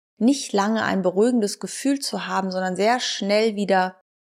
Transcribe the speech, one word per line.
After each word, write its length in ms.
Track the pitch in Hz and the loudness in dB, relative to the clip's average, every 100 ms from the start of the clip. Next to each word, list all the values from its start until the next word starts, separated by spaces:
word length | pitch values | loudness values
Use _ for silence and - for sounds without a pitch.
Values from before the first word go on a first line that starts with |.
| _ - | _ 0
nicht 340 | 226 277 - | 2 2 0
lange 320 | 202 202 220 | 0 0 0
ein 180 | - 190 | 0 0
beruhigendes 560 | 180 180 240 247 202 - | 0 2 4 2 0 -4
Gefühl 400 | 185 - 269 277 | -10 -4 -2 -2
zu 280 | - 196 180 | -4 -6 -4
haben, 260 | 190 190 | -4 -2
sondern 240 | 185 185 180 | -2 -4 0
sehr 240 | 208 247 | 0 0
schnell 560 | - - 196 208 226 202 | -2 -4 0 2 2 0
wieder 420 | 196 190 185 - _ _ | 2 2 0 -4 _ _